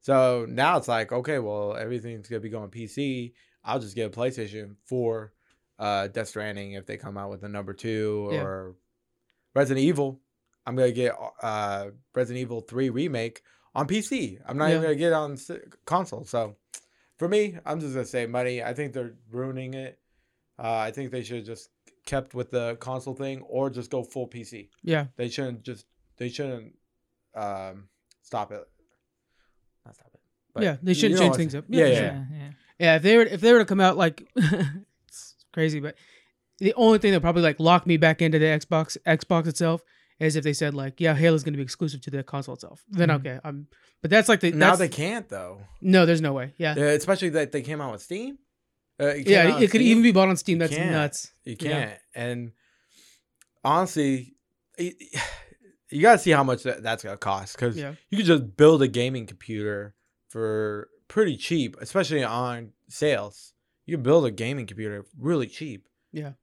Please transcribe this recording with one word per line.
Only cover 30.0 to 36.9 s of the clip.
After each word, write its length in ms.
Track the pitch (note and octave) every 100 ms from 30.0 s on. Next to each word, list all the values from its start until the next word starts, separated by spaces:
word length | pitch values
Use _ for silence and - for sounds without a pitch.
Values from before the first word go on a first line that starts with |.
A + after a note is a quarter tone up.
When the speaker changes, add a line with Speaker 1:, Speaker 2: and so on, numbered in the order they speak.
| _
Speaker 1:
it. 60 | _ _ _ _
But 100 | A3
Speaker 2:
Yeah, 140 | G3 C#3
they 100 | F3+
Speaker 1:
you 40 |
Speaker 2:
shouldn't 200 | E3+ A3 -
Speaker 1:
know 0 |
Speaker 2:
change 80 | F3+
Speaker 1:
what 60 |
I'm 20 | -
Speaker 2:
things 120 | E3
Speaker 1:
saying. 120 | C#3+
Speaker 2:
up. 60 | -
Yeah, 100 | E3
Speaker 1:
Yeah, 60 |
Speaker 2:
for 60 | D3+
Speaker 1:
yeah. 60 | A2+ G2+
Speaker 2:
sure. 180 | C3+ C3
Speaker 3:
Yeah, 60 | D3+
yeah. 60 | C#3+ D3 _ _
Speaker 2:
Yeah, 160 | E3+ D#3+
if 40 |
they 140 | F3+ A3+
were, 60 |
if 180 | A3+ F#3+
they 120 | A3
were 60 | A#3+
to 60 |
come 140 | G#3 G3
out 180 | F#3 E3
like, 300 | E3+ - -
<laughs> 40 |
it's 1000 | B3+ D#3 F#3+ C#3+ E3+ - _ _ - - _ _
crazy, 260 | E3 D#3+ D3+
but 160 | D3 - _ _ _ _ _ _
the 140 | G3
only 220 | - A3